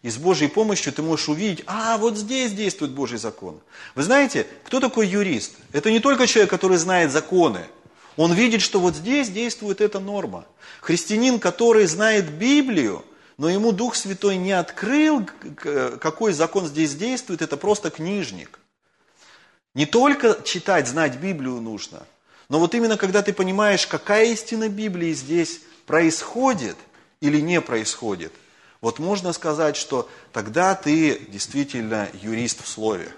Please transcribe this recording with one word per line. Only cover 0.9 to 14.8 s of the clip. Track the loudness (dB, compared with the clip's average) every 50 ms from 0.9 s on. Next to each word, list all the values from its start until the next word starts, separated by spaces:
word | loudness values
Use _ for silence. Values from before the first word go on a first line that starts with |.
| -6
ты | -4 -2
можешь | -2 -2 -2 -2 -4
увидеть, | -4 -2 -2 -4 -4 -4 -8
«а, | -8 -6 -4 -2 -2 -2 0
вот | 0 0 -2
здесь | -2 -6 -6 -4 -2 -2 -2 -4
действует | -2 -4 -4 -4 -4 -6 -8 -6
Божий | -6 -6 -6 -6 -6
закон». | -8 -8 -10 -10 -14 -16 -16 -16 _ _ _ -20 -20 -16 -6
Вы | -4 0
знаете, | 2 4 4 4 2 0 -2 -4 -4 -8 -20 -12
кто | -4 -2 0
такой | 0 0 0 0 0 0
юрист? | 2 0 0 0 -2 -4 -4 -8 -14 -18 -20 -6 -6
Это | -2 0 2
не | 2 4
только | 4 4 4 4 4
человек, | 4 6 4 4 4
который | 4 0 2 4 4 4
знает | 4 2 2 4 4 4 2
законы. | 0 0 2 2 4 4 4 2 -2 -8 -12 -18 -20 _ -20 _ _ -20 -18 -2
Он | 2 4 4 6
видит, | 4 4 4 4 2 0
что | 2 0 2
вот | 2 2 0
здесь | 0 -4 -2 0 0 0 -2
действует | -4 -4 -4 -4 -6 -6 -6 -6 -2 0
эта | 0 0 0 -2
норма. | -8 -6 -6 -6 -6 -6 -8 -12 -16 -18 _ _ -20 -20 -20 -18
Христианин, | -4 -2 -2 -2 0 -2 0 2 2 2 2 2
который | 0 -2 0 2 4 6 6 6 6
знает | 4 2 2 2 2 2 2 0 -2
Библию, | -4 -4 0 4 4 4 4 2 0 0 0 0 -2 -6 -10 -16 _ _ _ _ _
но | _ -2 0
ему | 0 2 2 2 2
Дух | 2 0 -2 -2
Святой | -4 -6 -6 -8 0 0 0 0
не | 0 0 0 0
открыл, | 0 0 -2 -6 -8